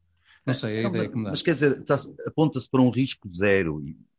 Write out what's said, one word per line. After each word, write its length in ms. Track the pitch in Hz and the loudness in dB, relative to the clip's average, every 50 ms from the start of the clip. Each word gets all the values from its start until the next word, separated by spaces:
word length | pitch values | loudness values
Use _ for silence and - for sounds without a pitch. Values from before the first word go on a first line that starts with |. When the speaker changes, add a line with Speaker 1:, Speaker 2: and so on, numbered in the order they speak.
| _ _ _ _ _ _ _ _ _ | _ _ _ _ _ _ _ _ _
Speaker 1:
Não 80 | - 127 | -4 -4
sei, 220 | - - 113 107 | -2 -2 -4 -2
é 40 | 110 | -2
a 20 | 110 | -2
Speaker 2:
Não, 60 | 110 | -2
Speaker 1:
ideia 120 | - 110 107 | 0 -2 -2
Speaker 2:
mas, 60 | 107 - | -2 -4
Speaker 1:
que 60 | 127 | -4
me 60 | 110 | -4
dá. 60 | 101 | -4
Speaker 2:
mas 120 | 95 - - | -4 -2 0
quer 100 | - 165 | 0 2
dizer, 280 | 131 147 143 131 - - | 2 2 2 2 0 0
tá-se, 300 | - 147 135 - 131 - - - - | 0 -2 -2 -2 -6 -14 -12 -10 -6
aponta-se 420 | - - 160 151 - 135 120 - | 0 0 2 2 0 -2 -4 0
para 100 | - 131 | 2 4
um 100 | 131 123 | 4 4
risco 380 | 110 117 139 131 - - - 101 | 4 2 0 -2 -4 -8 -12 -12
zero 540 | 87 85 98 104 98 98 95 82 76 76 71 | -4 0 2 4 4 4 2 0 -2 -4 -6
i-, 140 | 71 78 - - _ _ | -10 -12 -14 -18 _ _